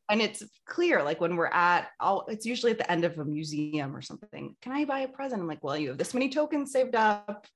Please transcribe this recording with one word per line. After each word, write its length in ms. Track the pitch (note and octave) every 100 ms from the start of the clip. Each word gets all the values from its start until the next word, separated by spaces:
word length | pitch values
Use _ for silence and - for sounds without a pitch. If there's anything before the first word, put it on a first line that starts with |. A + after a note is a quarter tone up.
| -
and 100 | G#3+
it's 220 | G#3 - G#3+ _ -
clear, 360 | - F4 A3
like, 160 | D3 D#3+
when 160 | E3+ F3
we're 100 | E3
at, 420 | F3 F3 F3 - -
all, 260 | E3+ G3 -
it's 160 | A3
usually 280 | A3+ A#3+ A#3+
at 60 | A3
the 120 | -
end 140 | E3+
of 120 | E3+ D#3
a 60 |
museum 680 | D3 D3+ D#3 D3+ D3+ D3+ C#3
or 80 | C3+
something. 540 | - D3 - D3+ C#3+ -
"Can 120 | B3
I 120 | C#4
buy 160 | D4 C4+
a 80 | C4
present?" 320 | C4 C#4 A3+
I'm 60 | E3+
like, 160 | D3
"Well, 140 | C#3+ D3+
you 120 | C#3+
have 80 | C3+
this 160 | -
many 140 | B3+ C4+
tokens 420 | C#4 D4+ D4+ C#4
saved 240 | C4 B3+ A#3
up." 500 | G#3+ G#3 G#3 G#3 -